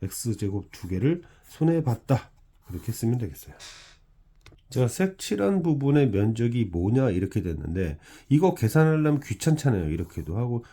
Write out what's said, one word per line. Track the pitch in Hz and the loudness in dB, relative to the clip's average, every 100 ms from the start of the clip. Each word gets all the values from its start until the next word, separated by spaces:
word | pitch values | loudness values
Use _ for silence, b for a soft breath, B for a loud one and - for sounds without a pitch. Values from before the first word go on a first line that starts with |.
X제곱 | 101 - 120 110 101 101 92 | -10 -6 -6 -4 -4 -4 -8
두 | - 90 | -12 -6
개를 | 92 123 175 B B | -2 0 -2 B B
손해봤다. | - - 160 165 151 110 - 127 - _ _ _ - | -14 -2 0 0 -2 -4 -2 -2 -4 _ _ _ -14
이렇게 | 90 - | -10 -8
쓰면 | 113 113 120 | -4 -2 -2
되겠어요. | 104 69 - - B B B B _ _ _ _ - - - 123 | -4 -10 -18 -20 B B B B _ _ _ _ -20 -20 -6 0
자, | 123 | 0
색칠한 | - 190 190 - 202 196 196 | 2 -2 -2 -6 0 2 2
부분의 | 170 143 135 147 135 | 2 2 4 4 4
면적이 | 98 104 113 120 120 101 | 4 2 2 0 0 0
뭐냐 | 85 92 127 131 | 0 2 2 2
이렇게 | 92 95 107 | 0 0 -2
됐는데 | 90 80 76 85 85 76 B B B | -2 -4 -4 -2 -2 -4 B B B
이거 | 143 185 180 | 4 4 2
계산하려면 | 110 156 156 156 151 147 | 2 4 4 4 2 0
귀찮잖아요. | - 98 - 156 139 104 78 | -2 -4 0 2 2 0 0
이렇게도 | 80 82 - 80 92 | -4 -6 -8 -6 -4
하고. | 123 117 B | -2 -4 B